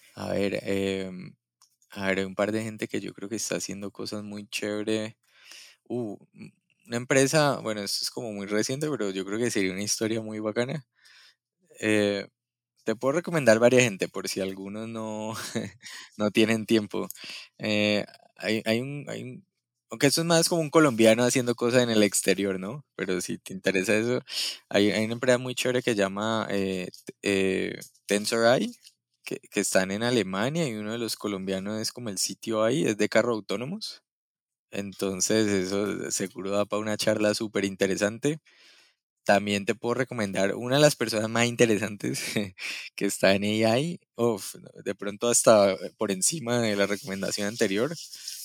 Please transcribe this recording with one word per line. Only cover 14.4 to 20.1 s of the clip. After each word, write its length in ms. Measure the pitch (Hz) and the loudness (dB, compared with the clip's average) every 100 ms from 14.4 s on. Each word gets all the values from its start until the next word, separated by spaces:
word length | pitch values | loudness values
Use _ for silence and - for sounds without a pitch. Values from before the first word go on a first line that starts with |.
algunos 460 | 95 98 98 107 113 | -4 -6 -10 -10 -10
no, 480 | 113 110 107 110 107 | -8 -8 -6 -6 -8
<laughs> 440 | - 113 107 - - - - - | -6 -6 -6 -10 -18 -18 -14 -2
no 140 | 104 | 2
tienen 340 | 110 110 113 104 | 4 4 2 2
tiempo. 440 | 113 101 98 95 - - - - - | 2 2 -4 -6 -10 -16 -16 -18 -8
Eh, 460 | 107 104 104 104 - - _ - | -2 0 2 0 -2 -12 _ -8
hay, 240 | 98 110 110 | -4 -2 0
hay 160 | 113 | -2
un, 240 | 135 143 110 | -2 -8 -10
hay 140 | 113 | -12
un, 220 | 120 101 - _ _ _ _ | -12 -14 -20 _ _ _ _
aunque 180 | 113 | 0
eso 140 | 143 | 2